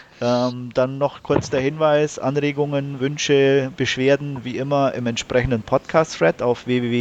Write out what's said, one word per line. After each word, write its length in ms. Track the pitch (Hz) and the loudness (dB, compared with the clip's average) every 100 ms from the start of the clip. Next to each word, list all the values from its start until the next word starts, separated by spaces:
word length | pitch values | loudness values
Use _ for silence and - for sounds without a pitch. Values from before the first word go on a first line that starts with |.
| - - | -20 -6
Ähm, 500 | 120 123 127 123 123 | -2 0 -2 -4 -4
dann 240 | 117 127 135 | -2 -2 0
noch 260 | 139 - | -4 -4
kurz 260 | - 143 - | 0 0 2
der 100 | 139 | -2
Hinweis, 600 | 135 156 156 147 151 - | -2 2 2 4 2 -2
Anregungen, 800 | 131 143 143 143 147 143 139 139 | -2 0 -2 -2 -2 -2 -4 -4
Wünsche, 720 | 135 147 - 139 135 139 131 - | -4 -2 2 4 6 4 0 -4
Beschwerden, 680 | 127 - 131 139 143 135 | -4 0 2 2 0 -8
wie 120 | 120 113 | -8 -6
immer 360 | 139 143 135 | -2 0 0
im 140 | - 120 | 0 -4
entsprechenden 540 | 113 - 123 127 117 | -4 -2 0 2 -2
Podcast-Thread 800 | - 135 - 165 160 - 170 - | 0 -2 2 0 0 2 0 2
auf 280 | 123 120 120 | -2 -2 0
w 140 | 123 | -2
w 80 | 120 120 | 0 0